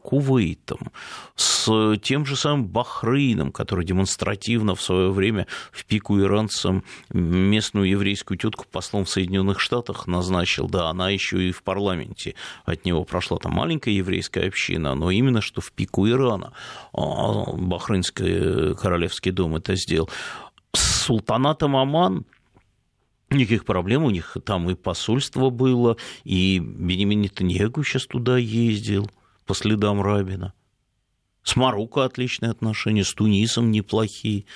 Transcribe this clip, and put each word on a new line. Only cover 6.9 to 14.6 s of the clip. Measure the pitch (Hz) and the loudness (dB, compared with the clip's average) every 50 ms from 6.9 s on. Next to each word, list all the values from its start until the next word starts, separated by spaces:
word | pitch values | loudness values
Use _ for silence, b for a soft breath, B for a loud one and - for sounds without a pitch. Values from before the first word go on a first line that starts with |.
| B B B B | B B B B
местную | - 90 87 82 87 92 95 98 104 110 110 - - 104 98 92 | -2 0 0 2 2 2 4 4 4 2 0 0 0 2 2 2
еврейскую | 98 98 101 98 101 - - - 95 92 | 2 2 2 0 -2 -4 -4 -6 -6 -4
тётку | - 110 - - - - | -2 -4 -4 -6 -12 -10
послом | - 92 - - - 104 95 | -10 -8 -8 -4 -4 -4 -2
в | - | -2
Соединённых | - 95 95 90 95 98 95 98 95 - | -2 -2 0 0 0 0 2 2 0 -2
Штатах | - - 120 120 117 - - - - 87 | -2 -2 -2 -4 -4 -4 -8 -8 -6 -4
назначил. | 87 90 90 92 92 87 87 - - - - 90 | -2 -2 0 0 0 0 0 0 -2 -2 -2 -2
Да, | 90 92 82 80 | -2 0 0 -2
она | 85 92 92 95 | -2 -2 0 0
ещё | 101 95 - - 92 95 | 0 -2 -2 -2 -2 0
и | 92 90 | 0 0
в | 90 - - | -2 -4 -4
парламенте | 98 95 101 101 98 92 80 - - - - - - - B B B B B B | -4 -2 0 0 0 -2 -2 -4 -8 -12 -10 -12 -12 -12 B B B B B B
от | - 85 - - | -6 -6 -2 -2
него | 92 85 78 - | 0 0 0 0
прошла. | - 82 90 - - 87 - | 0 -4 -4 -2 -2 -4 -4
Там | - 82 78 | -2 -2 -2
маленькая | 92 - 170 165 143 - 120 | 0 0 0 -2 -2 -2 0
еврейская | 104 101 90 95 92 92 - - - 90 85 95 | 0 0 0 0 -2 -4 -4 -4 -4 -2 -2 -2
община, | - - | -2 -4